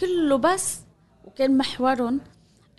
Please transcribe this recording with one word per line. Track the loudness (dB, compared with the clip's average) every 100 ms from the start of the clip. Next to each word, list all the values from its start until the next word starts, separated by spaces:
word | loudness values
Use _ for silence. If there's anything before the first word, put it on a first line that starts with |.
كله | -2 0 2 2
بس. | 2 0 -4 -8 -16 _ _ _
وكان | -20 -2 2 2
محورهم | 0 -2 -2 0 -2 -4 -8 _ _ _ _